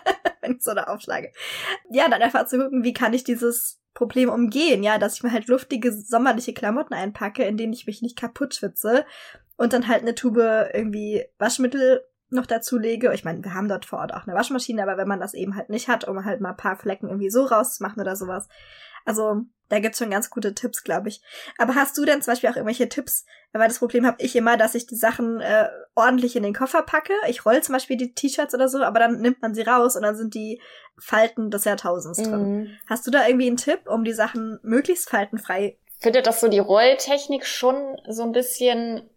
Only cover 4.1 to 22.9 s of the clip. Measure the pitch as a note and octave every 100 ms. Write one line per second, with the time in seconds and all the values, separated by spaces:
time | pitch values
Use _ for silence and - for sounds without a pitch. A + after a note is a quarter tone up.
4.1 | B3+ B3 A3 A#3 B3+ E4 G3+ G#3 G#3+ G#3
5.1 | - A#3+ A#3 A3+ B3+ - C4 A#3+ G#3+ -
6.1 | A#3 C4+ A3+ - - G#3 A#3+ D#4+ B3+ G3+
7.1 | G#3 G#3 - G#3 G#3+ A3+ A3+ - G#3 A#3+
8.1 | - A#3+ - C#4+ - - - G#3+ B3 D4+
9.1 | - - - _ - A#3+ C4 A#3+ A#3 A#3
10.1 | A#3 B3 A3+ A3+ A3 - - A3 G#3 G#3
11.1 | G#3+ B4+ - C4+ - B3+ C4+ B3+ B3+ -
12.1 | _ - B3+ B3+ A3+ - B3 A3 A3+ A#3+
13.1 | F3 E3 E3+ F#3+ F3+ G#3 F#3 - F#3 -
14.1 | - - F#3 B3 C4+ - A3 G3 F#3+ F#3+
15.1 | F#3+ G3+ - F#3+ G3 - G#3+ - A3+ -
16.1 | F#3+ G3+ G3 F#3 - G3 F#3+ G3+ G3 G3
17.1 | G3 G3 A#3 C4+ A3+ B3+ - G3 G#3 F#3+
18.1 | G3 F3+ F#3 - - - - - - -
19.1 | G#3+ G#3+ G#3 A#3+ _ - G#3 A3 - A3
20.1 | G3 - B3 G#3 G3+ B3 - - F#3 G#3
21.1 | - - - - - A#3+ C4 C#4 - D4
22.1 | D4 B3 B3 A#3 B3 G#3 A#3+ A#3+